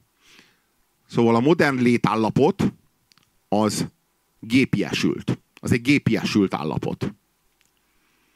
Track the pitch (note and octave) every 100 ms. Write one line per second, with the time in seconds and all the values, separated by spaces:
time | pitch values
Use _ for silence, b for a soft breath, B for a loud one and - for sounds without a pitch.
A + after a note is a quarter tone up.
0 | _ _ b b b b b b _ _
1 | _ - A#2 A#2 C#3 F3 D3+ C3 B2 A#2+
2 | - A2 A2 - D3+ - G3+ - _ _
3 | _ _ _ _ _ G#2 G#2+ E2+ D#2+ -
4 | _ _ _ _ A2 C3 A#2 G2+ D2+ -
5 | E2+ - - B2 _ - - A#2+ A#2+ C#3
6 | - G2+ F2 G#2+ F#2+ - D2+ A#1+ - -
7 | - - _ _ _ _ _ _ _ _
8 | _ _ _